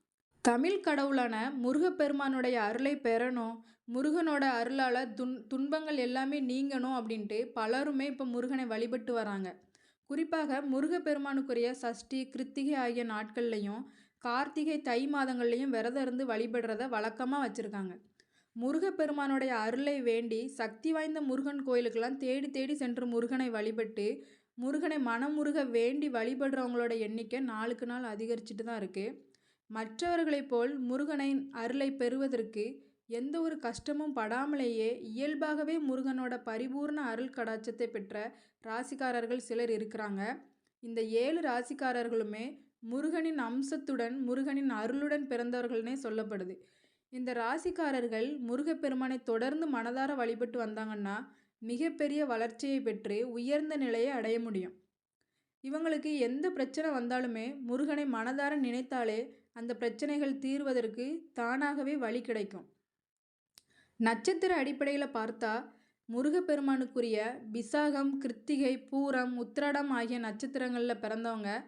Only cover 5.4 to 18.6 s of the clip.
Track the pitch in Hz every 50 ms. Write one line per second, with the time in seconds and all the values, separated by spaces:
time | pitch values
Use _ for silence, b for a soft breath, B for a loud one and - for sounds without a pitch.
5.4 | - - 262 269 277 285 311 311 311 311 302 262 247 247 247 262 269 269 285 294
6.4 | 262 247 254 269 277 277 269 254 247 262 262 247 226 220 226 220 208 208 214 220
7.4 | 254 233 - 240 220 220 247 269 294 302 277 262 269 285 262 277 269 247 240 240
8.4 | 247 254 269 262 254 226 220 214 226 226 254 240 226 254 240 226 214 208 196 196
9.4 | 190 180 - - - b b b b b b b _ - 277 320 330 311 330 320
10.4 | 302 294 262 277 285 269 262 277 294 320 349 339 302 311 294 285 277 277 269 269
11.4 | 269 269 240 233 233 247 262 269 254 233 226 - - - 262 262 254 262 - 240
12.4 | 262 269 - 277 269 294 294 269 247 240 233 240 233 226 214 214 214 214 - 247
13.4 | 240 233 226 214 202 202 208 233 262 B B B B B B B - 240 240 262
14.4 | 285 277 - 311 302 320 302 294 294 262 233 240 277 294 294 277 269 262 254 247
15.4 | 240 233 233 247 277 269 240 220 220 240 254 277 262 254 247 254 269 240 220 214
16.4 | 240 226 233 240 226 226 220 208 254 262 233 214 214 226 220 226 254 254 285 285
17.4 | 262 220 190 240 220 202 208 196 190 185 175 - - _ b b b b b b
18.4 | b b b 226